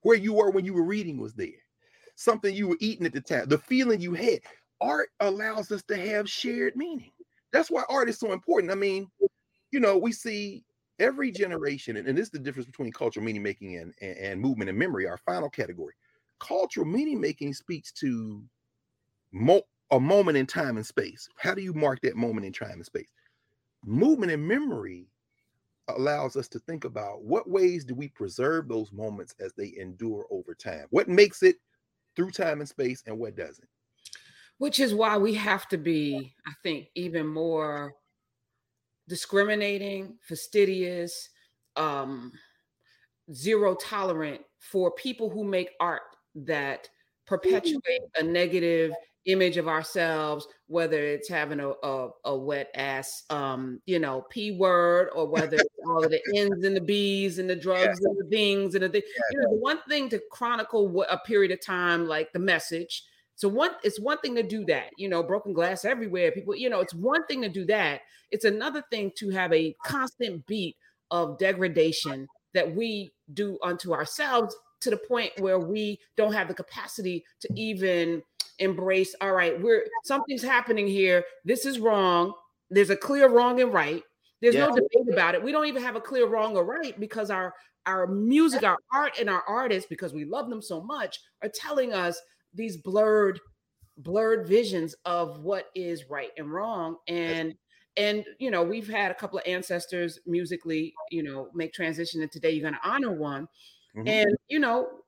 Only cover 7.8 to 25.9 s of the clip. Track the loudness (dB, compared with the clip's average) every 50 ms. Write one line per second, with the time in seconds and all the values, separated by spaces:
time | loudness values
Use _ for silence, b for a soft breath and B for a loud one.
7.8 | -2 0 2 2 2 0 -2 -4 -4 -4 -4 -4 _ 2 2 2 2 0 -2 -2
8.8 | 0 -2 -2 -4 -6 -10 _ _ 0 0 _ _ _ _ _ _ _ _ 0 4
9.8 | 4 6 4 4 2 0 -4 -4 -6 -6 -6 -6 -6 -8 -10 -16 _ _ _ _
10.8 | _ _ _ 2 2 2 2 0 -4 -4 -2 -2 -2 -2 -2 -4 -2 -4 -4 -4
11.8 | -6 -6 -6 -4 -2 0 0 0 0 -2 -8 -8 -8 -8 -8 -8 -12 -12 -10 -10
12.8 | -10 -10 -6 -4 -4 -4 -2 -2 -4 -4 -4 -4 -4 -6 -6 _ -10 -12 -12 -12
13.8 | -12 -14 -16 _ -12 -12 -12 -8 -8 -8 -6 -2 -2 -2 0 -2 -2 -4 -2 -2
14.8 | -2 -2 -2 -2 -4 -4 -6 -6 _ -6 -4 -4 -6 -6 -4 -6 -6 -6 -6 -12
15.8 | -12 -14 _ _ _ _ _ _ _ _ _ _ -10 -4 -2 -2 -2 -2 -2 -4
16.8 | -4 -2 0 -2 -2 -2 -2 -2 -4 -4 -4 _ -8 -8 -8 -10 _ -10 -12 -12
17.8 | _ -16 _ -4 -4 -4 -2 -4 -6 -10 -12 -14 -16 -20 _ _ _ _ _ _
18.8 | _ _ _ _ _ _ _ _ _ _ -4 2 6 6 6 6 4 _ _ _
19.8 | _ _ 2 4 4 6 6 6 6 6 4 2 0 0 -2 -2 -2 -2 -2 -4
20.8 | -6 -4 -4 -4 -4 -4 -10 -16 -20 -20 _ -4 -2 -2 -2 -2 -6 -6 -2 0
21.8 | 0 0 0 0 -2 -2 0 0 -2 -2 -2 -4 -6 -8 -10 -10 -12 -12 -12 -14
22.8 | -16 -10 _ -10 -10 _ _ _ _ _ _ _ _ _ _ _ _ _ _ _
23.8 | -6 -2 2 4 6 6 6 4 2 0 0 -2 0 0 0 0 0 -2 -4 -6
24.8 | -8 -10 -12 -14 -18 _ _ _ _ _ _ _ _ _ _ _ _ _ _ _
25.8 | _ -8